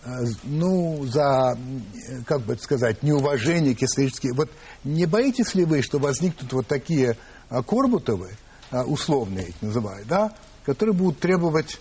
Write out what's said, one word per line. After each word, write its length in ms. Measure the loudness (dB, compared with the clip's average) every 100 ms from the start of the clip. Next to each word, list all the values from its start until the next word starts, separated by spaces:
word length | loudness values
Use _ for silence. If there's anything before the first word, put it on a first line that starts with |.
| -10
э, 40 | -4 -4 -4 -4
ну, 600 | -2 2 2 0 -4 -2
за, 520 | 2 4 4 2 0
э, 640 | -6 -10 -10 -14 -12 -12 -2
как 180 | -2
бы 100 | -2
это 100 | -6
сказать, 400 | -2 0 2 2
неуважение 720 | 2 2 2 2 2 4 4 2
к 80 |
историческим, 520 | 0 2 0 0 -4 0
вот 140 | -2 -4 -20 -12 -4
не 200 | 0 2
боитесь 480 | 4 2 2 0
ли 120 | 2 4
вы, 160 | 2
что 180 | 2 0
возникнут 540 | 0 0 0 -2 -4
вот 140 | -4 -2
такие, 500 | -4 0 2 2 0 -6 -20 -6
а, 120 | -6
Корбутовы, 760 | 0 2 2 2 0 -4 -4 -14 -20 -20 -6
а, 120 | -4 -2
условные 640 | -2 0 0 0 -6 -8
их 120 | -8
называют, 460 | -4 -4 -4 -10 -2
да, 260 | 0 0 -4 -20 -12 -4
которые 300 | 0 2 2
будут 240 | 2 0
требовать 580 | 0 2 2 0 -2 -10